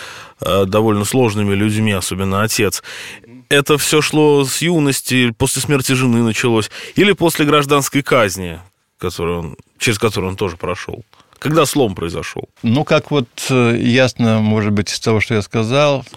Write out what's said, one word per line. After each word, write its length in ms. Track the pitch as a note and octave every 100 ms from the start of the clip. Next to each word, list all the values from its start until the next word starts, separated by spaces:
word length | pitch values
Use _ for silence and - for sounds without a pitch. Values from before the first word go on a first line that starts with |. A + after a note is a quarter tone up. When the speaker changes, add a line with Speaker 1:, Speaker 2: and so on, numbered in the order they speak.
| - - - -
Speaker 1:
э, 240 | - F#2+ G2
довольно 400 | G#2 A2 G#2 G#2
сложными 480 | C3 A#2+ G#2 G2+
людьми, 380 | G2 G#2+ G#2+ A2
особенно 500 | G2 - F2+ G2 G2
отец. 400 | A2 - G2+ - - - - - - B2+ B2+
Это 280 | C#3+ C#3 D3
все 240 | - D#3
шло 420 | D3 D#3 D3+ C#3+
с 200 | C3+ -
юности, 680 | E3 E3+ C#3+ C3 - B2+ A#2+ A2
после 240 | C3+ -
смерти 300 | C#3+ C#3+ -
жены 320 | C3 C3 A#2
началось, 480 | A#2 G#2+ B2 A2+ G#2 - - -
или 160 | G3
после 340 | F#3+ E3+ - D3
гражданской 560 | D3 C#3 D3 C3+ C#3+
казни, 580 | - C#3+ G#2 F#2 F2+ E2 F2+ _ _ _
которую 420 | F2+ - E2+ F2
он, 180 | E2 - _ _
через 220 | B2+ G#2
которую 320 | A2+ G2+ F#2
он 40 | F#2+
тоже 220 | G2+ E2+
прошел? 480 | - F2+ - - - _ _ _
Когда 280 | C#3 D#3+ D3
слом 280 | D3+ A#2+
произошел? 560 | F2+ E2+ - - - - _
Speaker 2:
Ну, 200 | A#2 B2
как 280 | D3+ D#3 -
вот, 160 | D3 B2 - -
э, 280 | B2+ A#2+ A#2
ясно, 600 | A#2+ B2 B2+ - A#2 A2
может 320 | G#2+ G#2+ G#2
быть, 200 | G#2 G2+
из 80 | -
того, 200 | - A2
что 160 | - A2
я 60 |
сказал, 600 | G2+ A#2 A2 C3+ D3 C3+ A#2+